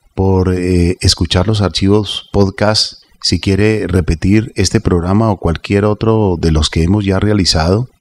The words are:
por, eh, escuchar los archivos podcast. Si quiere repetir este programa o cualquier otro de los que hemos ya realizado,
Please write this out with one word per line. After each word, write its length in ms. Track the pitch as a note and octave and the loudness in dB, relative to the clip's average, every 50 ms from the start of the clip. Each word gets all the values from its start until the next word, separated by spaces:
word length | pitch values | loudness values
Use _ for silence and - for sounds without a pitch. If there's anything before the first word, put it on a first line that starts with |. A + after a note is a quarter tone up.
| _ _ - | _ _ -4
por, 400 | - F#2+ F#2+ F#2+ F#2 F2+ F#2 F2+ | -2 0 2 2 2 2 0 0
eh, 420 | F2+ F2+ F2+ F2+ F2 F2 F2 F2+ - | -2 0 0 2 2 2 0 0 0
escuchar 460 | - F#2+ - - F2+ - - F2+ F2 | 0 0 0 0 -2 -2 0 0 0
los 140 | G#2 A2 G#2 | 0 0 0
archivos 680 | G2 F2+ E2 - F#2+ G2 G#2 G#2+ G2+ - - - - _ | -2 -2 -2 0 0 2 2 2 0 -2 -8 -10 -8 _
podcast. 720 | - G2+ G2+ F#2+ - - G#2+ G#2 G#2+ - - - - - _ _ _ - | 0 0 0 0 0 -2 -2 0 0 0 -2 -4 -8 -16 _ _ _ -8
Si 180 | - - F#2+ E2+ | -6 -4 -4 -2
quiere 460 | - G2 G2 F#2+ G#2 G#2+ A2 G#2 G2 | -2 -2 0 0 0 0 0 -2 -2
repetir 680 | F2+ F2+ F#2+ E2 - E2+ D#2 - F#2 G2+ A2 G#2+ - - | -2 -2 0 0 0 -2 -2 0 2 2 2 0 -2 -4
este 240 | - F#2+ - - A2+ | -4 -2 0 0 0
programa 520 | - - F#2 F2 E2+ F2+ F#2+ G#2+ A2+ A2+ | 0 0 0 0 0 0 0 0 2 0
o 60 | G2 - | -2 -2
cualquier 460 | - E2+ E2 - - - G2+ G2+ G2+ | -2 -4 -4 -4 -4 -2 0 0 2
otro 520 | G#2+ G#2 - - A2 A2 A2 G#2+ F#2+ F2+ D#2+ | 0 0 0 0 0 2 2 2 0 0 0
de 140 | E2 E2 | 0 0
los 180 | D#2 D#2 D2+ - | 2 0 0 0
que 120 | - E2+ | 0 0
hemos 220 | E2 E2+ G2+ G#2+ G2+ | 0 2 0 0 0
ya 140 | G2 F#2+ F#2+ | 0 0 0
realizado, 680 | G2 G#2 G#2 G2+ F#2 - F2 E2 D#2 F2 F#2 A2 B2+ - _ _ | 0 0 0 0 0 0 0 0 0 0 0 0 -2 -6 _ _